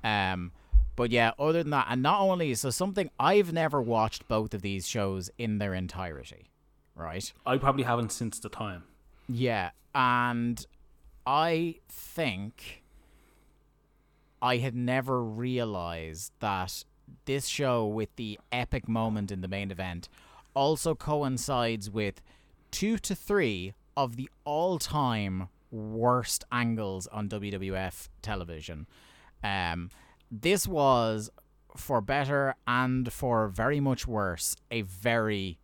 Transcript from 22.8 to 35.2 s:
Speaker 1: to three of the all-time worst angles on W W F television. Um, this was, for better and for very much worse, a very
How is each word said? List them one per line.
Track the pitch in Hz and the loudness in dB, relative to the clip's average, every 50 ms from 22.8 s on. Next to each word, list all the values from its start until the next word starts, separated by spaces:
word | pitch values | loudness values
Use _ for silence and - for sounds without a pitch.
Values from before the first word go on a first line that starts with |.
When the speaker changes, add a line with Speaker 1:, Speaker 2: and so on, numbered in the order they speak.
| - 208 226 202 | 0 0 0 0
Speaker 1:
to | - - 202 | -2 -4 -6
three | - - - 202 202 170 120 104 90 90 95 98 _ _ _ _ | -6 -2 0 2 2 4 2 0 -2 -4 -8 -10 _ _ _ _
of | - 139 127 117 | -2 -2 -2 -2
the | 120 131 151 _ _ _ | -8 -10 -10 _ _ _
all-time | 147 147 151 170 185 185 160 - - - 151 135 127 117 107 101 98 92 92 92 92 _ _ _ _ | -2 0 0 2 2 0 -2 -2 -2 0 2 2 2 2 0 0 -2 -2 -4 -4 -6 _ _ _ _
worst | - 110 107 107 110 113 113 123 123 123 113 - - - - - | -10 -10 -8 -6 -4 2 4 4 4 4 2 -2 -4 -4 -4 -2
angles | - 120 120 117 113 110 107 98 95 95 90 - | -2 0 2 2 0 0 -2 -4 -4 -6 -6 -8
on | - 107 104 98 | -6 -6 -4 -4
W | 110 104 101 101 101 | -4 -4 -4 -4 -4
W | 95 95 95 95 | -4 -4 -4 -2
F | 92 95 92 - - - - - - - | -2 -4 -4 -6 -10 -16 -18 -18 -12 -8
television. | 110 107 95 90 85 85 78 78 - 82 76 76 - - - - - - - - - - _ - | -6 -6 -6 -6 -8 -10 -12 -10 -10 -10 -12 -12 -14 -18 -20 -20 -20 -20 -20 -20 -20 -18 _ -4
Um, | 104 98 98 90 85 82 87 87 95 - - - - - _ _ _ | -2 0 0 0 0 -2 -2 -6 -8 -12 -18 -20 -20 -20 _ _ _
this | 117 107 113 165 196 196 - | -12 -2 2 2 2 2 0
was, | 190 185 156 143 135 131 120 117 113 110 107 107 104 _ - - _ _ _ _ _ - | -2 0 4 6 6 6 6 4 2 0 -2 -4 -6 _ -20 -20 _ _ _ _ _ -18
for | - - - 143 117 | -16 -6 0 0 0
better | 101 101 135 143 143 131 143 139 139 135 131 _ _ | 0 2 0 0 0 2 2 2 2 2 -2 _ _
and | - 123 123 127 127 127 131 127 123 - | 0 2 2 4 2 2 2 0 -2 -4
for | - - 127 120 113 110 104 | -2 0 2 4 4 2 2
very | 92 92 113 127 147 147 | 0 0 2 2 2 2
much | 143 139 127 120 - | 2 2 2 0 -2
worse, | 135 117 107 101 95 85 82 - - - - _ _ | -2 0 0 0 0 0 -2 -2 -4 -4 -6 _ _
a | 120 117 104 | -4 -4 -4
very | 92 92 92 101 120 117 117 | -4 -8 -2 0 2 4 4